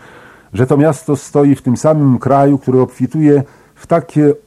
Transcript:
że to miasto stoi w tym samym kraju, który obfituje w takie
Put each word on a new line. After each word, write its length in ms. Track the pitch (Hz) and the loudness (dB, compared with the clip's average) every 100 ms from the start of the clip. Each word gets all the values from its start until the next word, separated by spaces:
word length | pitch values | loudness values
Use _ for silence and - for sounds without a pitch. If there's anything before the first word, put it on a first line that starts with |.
| - - - - _ | -20 -20 -20 -20 _
że 140 | 95 127 | -4 -2
to 100 | 143 | 0
miasto 400 | 160 143 - 139 | 0 -2 -6 -8
stoi 380 | - 147 143 | -4 0 0
w 80 | 135 | 0
tym 140 | 131 117 | -2 -2
samym 420 | 156 156 139 117 | -2 0 0 0
kraju, 400 | 123 139 139 139 | 0 0 2 0
który 220 | - 127 | 0 0
obfituje 640 | 127 - 127 156 147 143 135 _ _ | -2 -4 -6 0 2 2 -2 _ _
w 120 | _ - | _ -4
takie 480 | 170 - 147 147 143 | -4 -2 0 0 0